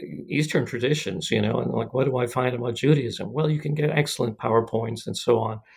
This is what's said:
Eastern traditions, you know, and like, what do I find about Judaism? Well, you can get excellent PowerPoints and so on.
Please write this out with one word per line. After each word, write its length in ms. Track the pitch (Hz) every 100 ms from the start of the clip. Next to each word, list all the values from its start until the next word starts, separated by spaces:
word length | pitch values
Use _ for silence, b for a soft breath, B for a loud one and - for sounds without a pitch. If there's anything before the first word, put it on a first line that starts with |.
| - 73 143
Eastern 380 | - 151 160 120
traditions, 640 | 123 123 151 - 92 -
you 120 | 110
know, 160 | 104 120
and 140 | 120
like, 220 | 120 113
what 100 | 127
do 120 | 135 127
I 80 | 120
find 280 | 131 127
about 220 | 120 120 117
Judaism? 560 | 135 147 120 110 -
Well, 180 | 127 156
you 80 | 151
can 160 | 151
get 160 | 151 151
excellent 480 | 151 147 - 123 107
PowerPoints 680 | 120 113 113 113 117 117 -
and 100 | 110
so 220 | - 117
on. 220 | 110 110 b